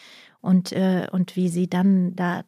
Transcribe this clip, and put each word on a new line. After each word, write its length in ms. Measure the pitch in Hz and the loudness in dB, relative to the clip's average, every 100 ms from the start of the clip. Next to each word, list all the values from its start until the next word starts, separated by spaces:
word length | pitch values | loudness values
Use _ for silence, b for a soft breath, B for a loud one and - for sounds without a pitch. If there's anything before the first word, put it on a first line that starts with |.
| b b b b | b b b b
Und, 320 | - 185 185 | 2 2 2
äh, 360 | - 190 185 - | -2 0 0 -2
und 240 | 185 175 185 | -4 -4 -2
wie 120 | 180 | -2
sie 200 | 170 180 | 0 -2
dann 480 | 180 196 190 180 180 | 2 2 2 2 -2
da 260 | 175 175 | -4 -4